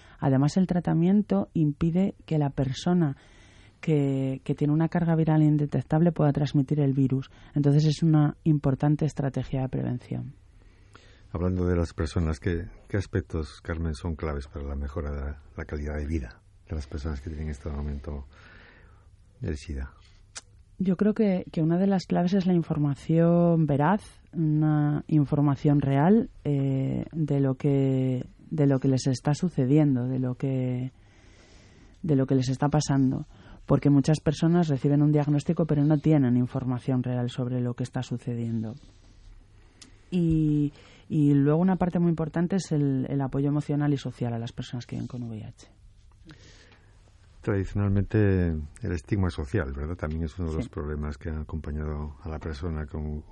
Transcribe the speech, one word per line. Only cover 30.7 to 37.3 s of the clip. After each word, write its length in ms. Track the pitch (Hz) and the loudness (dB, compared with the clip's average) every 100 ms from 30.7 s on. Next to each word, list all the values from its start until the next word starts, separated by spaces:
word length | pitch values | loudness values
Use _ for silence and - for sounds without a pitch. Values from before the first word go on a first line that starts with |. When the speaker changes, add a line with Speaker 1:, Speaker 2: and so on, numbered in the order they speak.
| 123 127 _ - _ - - - - - - - - | -4 -6 _ -20 _ -20 -20 -20 -20 -20 -20 -20 -10
Speaker 1:
de 140 | 165 135 | 0 0
lo 100 | 135 | 2
que 80 | 135 | 2
les 120 | 127 | 2
está 200 | 127 143 | 0 0
pasando. 580 | 151 - 139 131 143 147 - - - - | 0 2 2 2 0 -8 -18 -20 -10 0
Porque 220 | 139 147 | 2 4
muchas 300 | 143 135 151 | 4 4 2
personas 480 | - 151 165 175 160 | 0 0 2 2 2
reciben 340 | 135 147 143 | 0 2 4
un 80 | 147 | 4
diagnóstico, 540 | 147 143 147 - 165 | 2 2 0 0 -2
pero 200 | 160 147 | 0 2
no 140 | 147 151 | 2 2
tienen 380 | 156 156 127 123 | 4 4 4 2
información 640 | 123 131 127 123 - 127 | 0 -2 -4 -4 -2 -2
real 260 | 123 123 120 | -2 -2 -4